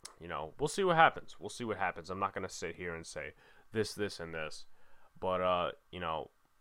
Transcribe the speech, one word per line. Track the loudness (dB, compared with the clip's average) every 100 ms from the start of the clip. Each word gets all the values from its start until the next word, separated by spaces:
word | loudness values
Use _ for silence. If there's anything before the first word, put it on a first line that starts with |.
| -18 -12
you | -6
know, | -4 -4 -2
we'll | -2
see | 2
what | 6 10
happens. | 8 8 -8 -10
We'll | -8
see | -4
what | -4 0
happens. | 0 -2 -6
I'm | 0
not | 0
gonna | -2 -6
sit | -6 -6 -6
here | -6
and | -6 -8
say | -10 -10 -14 -20 -20 -6
this, | -2 -2
this, | -2 -4 -4
and | -6
this. | -4 -4 -6 -12 -14 -16 -16 -18 -4
But, | 0 2
uh, | 4 4 2 -2 _
you | -6
know, | -2 -2 -4 _ _ _